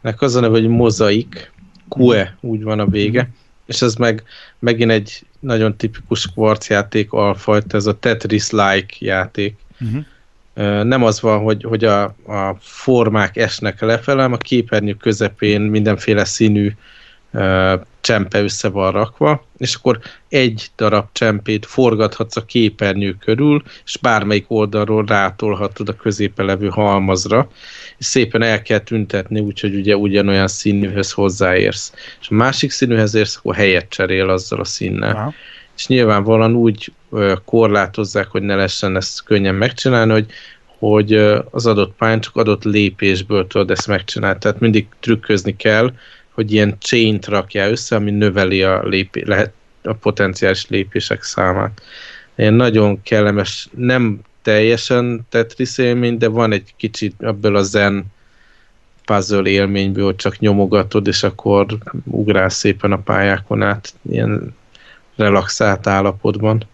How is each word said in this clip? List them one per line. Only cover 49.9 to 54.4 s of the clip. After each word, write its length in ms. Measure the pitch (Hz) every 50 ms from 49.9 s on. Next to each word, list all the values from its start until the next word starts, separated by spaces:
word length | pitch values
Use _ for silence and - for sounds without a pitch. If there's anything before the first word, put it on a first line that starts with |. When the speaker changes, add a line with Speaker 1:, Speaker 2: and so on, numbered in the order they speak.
Speaker 1:
potenciális 760 | 110 110 - 107 101 - 101 95 92 - - 95 92 - - -
lépések 540 | 98 101 95 95 - - - - 104 98
számát. 600 | - - - - 95 92 92 95 101 104 104 - - - - - - - - - - _ _
Ilyen 200 | - 117 107 110
nagyon 480 | 117 123 120 110 110 107 104 101 98
kellemes, 680 | - - 113 107 104 104 101 104 98 - - - - - -
nem 440 | - 123 123 127 127 120 113 101 104 104 _ _ _